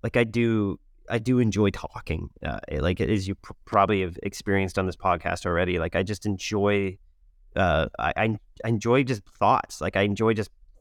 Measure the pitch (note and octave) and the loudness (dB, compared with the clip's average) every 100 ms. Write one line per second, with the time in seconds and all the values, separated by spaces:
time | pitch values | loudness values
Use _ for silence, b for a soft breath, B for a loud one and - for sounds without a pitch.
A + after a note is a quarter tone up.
0 | A#2 B2+ A#2+ A#2 A#2 A2 G2+ F2+ _ _ | -2 2 2 2 2 2 0 -2 _ _
1 | - A#2+ A#2 B2 A2+ G2+ G2+ - - - | -6 -4 2 2 4 4 2 0 -8 -10
2 | - D#2+ E2 - - A#1 - D2 E2 F2+ | -6 -6 -6 -8 -8 -8 -6 -2 0 0
3 | - G#2 F#2+ G2 - - - G#2+ G2 G#2 | 0 0 -2 -8 -12 -20 0 4 4 4
4 | F2+ F2 G2+ - - G2 F#2+ G2 F#2+ E2+ | 0 -6 -10 -6 0 0 2 0 -2 -2
5 | F#2+ F2 F2 F2 F2+ E2+ F2+ F2+ E2 E2+ | 0 0 -2 -4 -2 0 0 0 -2 -2
6 | F#2+ G#2 A2 F#2+ - G#2+ G2+ G2+ G2 F#2 | -2 -4 -4 -4 -4 0 2 2 0 -6
7 | - _ _ _ - - F#2 D#2 D#2 - | -16 _ _ _ -8 0 2 2 0 -2
8 | - - A2 G#2+ - - A#2 A2+ A#2 B2+ | -4 0 0 -2 -8 -10 -4 -2 2 2
9 | C3 A2+ - - G#2 B2 - - E2+ F#2+ | 2 -4 -8 -2 2 2 -2 -6 -4 0
10 | G2+ G2 A2+ A2 G#2 - - - | 0 2 2 0 -4 -12 -20 -6